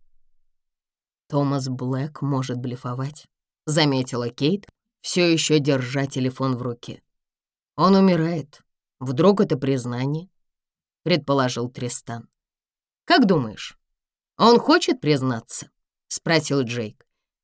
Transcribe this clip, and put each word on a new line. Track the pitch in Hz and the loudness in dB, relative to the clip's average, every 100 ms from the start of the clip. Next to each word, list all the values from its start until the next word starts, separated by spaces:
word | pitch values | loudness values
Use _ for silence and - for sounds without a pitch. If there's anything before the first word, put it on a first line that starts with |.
| _ _ _ _ _ _ _ _ _ _ _ _ - | _ _ _ _ _ _ _ _ _ _ _ _ -6
"Томас | 147 139 139 131 | -2 0 -2 -4
Блэк | 127 127 131 139 147 | -6 -4 -4 -6 -6
может | 139 139 131 123 | -4 -4 -4 -6
блефовать", — | 123 120 127 123 135 147 - _ _ _ - | -8 -8 -8 -8 -8 -10 -20 _ _ _ -2
заметила | 151 151 135 131 120 120 | 2 2 2 -2 -4 -6
Кейт, | - 143 196 - _ _ _ | -2 -2 -2 -6 _ _ _
всё | - 185 175 | -4 0 2
ещё | 165 - 156 | 2 2 2
держа | 143 139 123 139 135 | 2 0 -2 -4 -4
телефон | 131 127 127 135 123 | -2 -4 -2 -4 -4
в | |
руке. | 123 120 - - _ _ _ _ _ _ _ - | -6 -10 -12 -18 _ _ _ _ _ _ _ 0
"Он | 175 196 | 4 6
умирает. | 190 170 160 170 135 _ _ _ _ - | 6 4 0 -4 -8 _ _ _ _ -10
Вдруг | 127 127 175 208 | -6 2 4 4
это | 196 156 | 2 0
признание?" — | 135 135 120 120 131 151 185 _ _ _ _ _ _ _ | -2 -2 -4 -4 -4 -4 -8 _ _ _ _ _ _ _
предположил | - 175 - 139 127 123 123 | -2 -2 0 0 0 -2 -8
Тристан. | 127 123 - - 117 - _ _ _ _ _ _ _ - | -6 -8 -8 -10 -14 -14 _ _ _ _ _ _ _ 2
"Как | 339 220 | 4 4
думаешь, | 170 117 101 - - _ _ _ _ _ - | 2 0 -8 -16 -18 _ _ _ _ _ 2
он | 214 233 | 6 6
хочет | - 320 339 262 | 4 2 2 -2
признаться?" — | 143 147 131 113 - - - _ _ _ - | 0 0 0 -4 -6 -12 -12 _ _ _ -12
спросил | - - 165 151 139 | -8 0 0 0 -2
Джейк. | 117 120 110 - _ _ _ _ | -2 -4 -8 -12 _ _ _ _